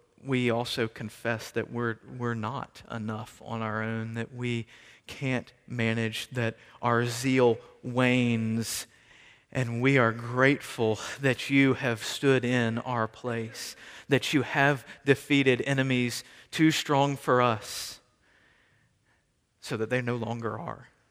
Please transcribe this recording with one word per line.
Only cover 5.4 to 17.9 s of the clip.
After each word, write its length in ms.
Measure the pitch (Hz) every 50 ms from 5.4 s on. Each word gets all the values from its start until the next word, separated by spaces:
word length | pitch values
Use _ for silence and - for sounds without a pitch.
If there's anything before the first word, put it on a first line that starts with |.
| - - _ _ _
manage, 640 | - 123 123 113 113 113 113 113 110 107 - - -
that 260 | 131 127 117 113 110 - - - - -
our 240 | - 120 117 120 120
zeal 500 | 120 120 120 127 135 131 131 123 120 113 - - - - _
wanes, 1040 | - 127 120 127 127 123 123 127 123 120 117 113 113 110 113 113 110 - - - - - _ _ _ _ - - - - - _ _ _
and 280 | - 131 123 117 117 117
we 160 | 123 135 139
are 160 | 135 120 113
grateful 840 | 113 120 117 117 123 127 131 135 143 - - - - - 117 110 107 - - - - -
that 280 | 139 135 120 - - -
you 260 | 139 139 139 135 120
have 280 | - 143 123 117 107
stood 420 | - - - - 143 139 131 123 120
in 340 | 123 127 123 117 113 113 117
our 280 | - 131 123 117 110
place, 680 | 110 - - - 123 117 113 113 110 - - - - - - - - - - - -
that 260 | 135 127 - - -
you 80 | 139
have 420 | 120 - - 147 139 143 147 127 - - - - _
defeated 580 | 139 131 - - - 147 139 135 131 123 120
enemies 600 | - 139 139 135 131 135 127 123 123 120 - - - - - - - _
too 200 | - - 160 156
strong 460 | 151 - - - 147 139 139 143 139
for 240 | 131 - 147 127 123
us 600 | 123 120 113 107 - - - - - -